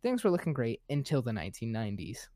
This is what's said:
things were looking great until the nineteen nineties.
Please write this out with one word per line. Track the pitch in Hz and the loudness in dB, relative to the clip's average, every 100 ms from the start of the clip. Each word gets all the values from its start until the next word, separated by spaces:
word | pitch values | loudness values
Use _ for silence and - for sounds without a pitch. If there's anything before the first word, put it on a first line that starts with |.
things | 240 254 | 0 2
were | 220 | 4
looking | 175 170 | 4 2
great | 139 117 - _ | 0 0 -2 _
until | 143 139 147 | -2 2 2
the | 120 | 2
nineteen | 107 82 - 113 | -2 -4 -6 -4
nineties. | 110 110 101 92 - - | -2 -2 -4 -6 -10 -14